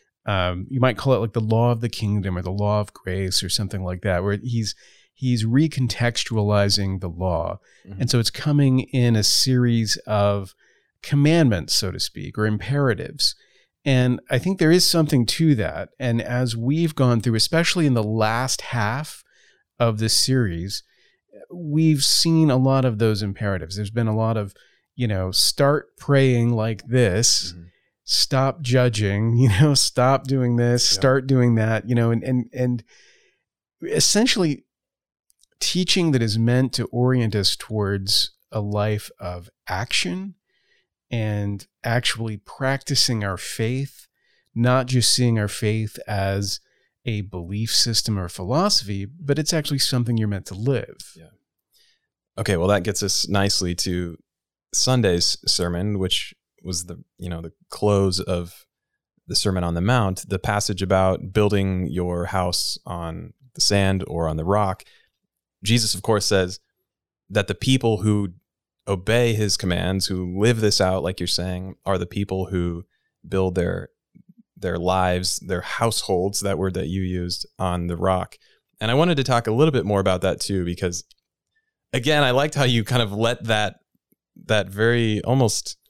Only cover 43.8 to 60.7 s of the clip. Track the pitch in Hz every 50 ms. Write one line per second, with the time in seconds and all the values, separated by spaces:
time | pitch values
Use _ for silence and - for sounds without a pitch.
43.8 | 139 - - - - _ _ _ _ _ _ _ _ _ _ 113 117 123 127 131
44.8 | 127 123 131 123 117 - - - 123 120 113 110 104 104 - - - 107 107 110
45.8 | 110 101 - - - - 104 98 98 98 98 98 101 95 - - - _ _ _
46.8 | _ _ _ _ _ 117 113 104 101 101 98 90 85 85 98 101 113 113 - -
47.8 | - 120 113 - - - 107 98 90 - - - 90 90 127 156 185 208 - -
48.8 | 117 98 101 98 98 101 139 175 170 139 143 147 156 - - 160 147 - 143 135
49.8 | - - - 123 120 117 120 113 107 104 101 95 - - - 95 110 135 135 120
50.8 | - - - - - - - 82 82 80 _ _ _ _ _ _ _ _ _ _
51.8 | _ _ _ _ _ _ _ _ _ _ _ - 92 - 98 85 85 95 104 101
52.8 | 90 107 98 - 104 98 - - - - 95 101 98 101 - - 95 87 87 -
53.8 | - 95 87 90 90 85 82 - _ _ _ _ _ _ _ _ _ _ - -
54.8 | - - 131 123 110 98 87 87 85 - - - - - - - 90 87 87 87
55.8 | 95 107 104 95 95 92 - - - - - _ _ _ _ _ - 92 90 87
56.8 | 90 92 87 87 90 _ _ - - 90 87 82 82 82 - _ _ _ - -
57.8 | - 104 104 98 98 95 92 95 - - 92 87 87 85 - - - _ _ _
58.8 | _ _ _ _ _ _ _ _ _ - 85 - - 104 95 92 87 87 85 85
59.8 | 87 107 127 123 110 95 92 - - - 101 92 - - 104 104 104 -